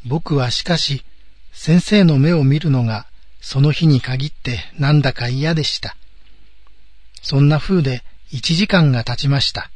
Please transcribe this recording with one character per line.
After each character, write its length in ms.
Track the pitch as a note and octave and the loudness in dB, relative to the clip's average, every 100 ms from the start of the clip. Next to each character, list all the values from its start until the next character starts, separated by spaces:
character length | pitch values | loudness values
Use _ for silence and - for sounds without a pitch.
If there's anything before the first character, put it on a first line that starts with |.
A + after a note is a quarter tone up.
僕 320 | B2 D3+ - C#3+ | -4 -4 0 0
は 140 | B2 | 0
し 140 | - | -4
か 120 | - E3 | -2 -2
し、 260 | - C#3 - - - - - | -2 -6 -8 -16 -18 -18 -16
先 260 | - - E3+ | -10 2 2
生 240 | - G#3 | 4 4
の 140 | F3+ C#3+ | 6 6
目 160 | C#3+ | 4
を 100 | E3+ | 4
見 140 | C3+ D3 | 4 2
る 100 | D3+ | 2
の 140 | C3 | 2
が、 220 | A#2 A2 - - - - | 2 -2 -8 -16 -16 -16
そ 200 | - C3 | -6 2
の 120 | C#3+ | 2
日 140 | C#3+ D#3+ | 4 4
に 140 | C3+ | 4
限 280 | - C3 D3 | 2 -4 -6
っ 20 | |
て 280 | - - A#2 - - | -6 -6 -6 -8 -4
な 140 | C#3 | 2
ん 80 | D3+ | 4
だ 120 | C3+ | 4
か 160 | - A#2+ | 0 -4
嫌 260 | C3 D3+ | -2 -2
で 100 | E3 | -2
し 160 | C#3 - | -2 -4
た。 160 | - - - - - - - - - - - - - - | -10 -12 -16 -18 -18 -18 -18 -18 -18 -18 -18 -18 -18 -14
そ 180 | - C#3 | -4 4
ん 80 | C#3+ | 4
な 100 | D3+ | 4
風 220 | - F#3+ | 2 0
で 220 | C3+ B2+ - - - | 0 -2 -8 -14 -12
一 260 | C#3 - E3 | -8 -2 0
時 100 | G#3 | 2
間 260 | F#3+ D#3 | 4 4
が 120 | B2+ | 2
経 120 | A2+ A#2 | -2 -2
ち 120 | C#3+ | 0
ま 120 | C#3 | 0
し 120 | - | 0
た。 180 | - - | -4 -10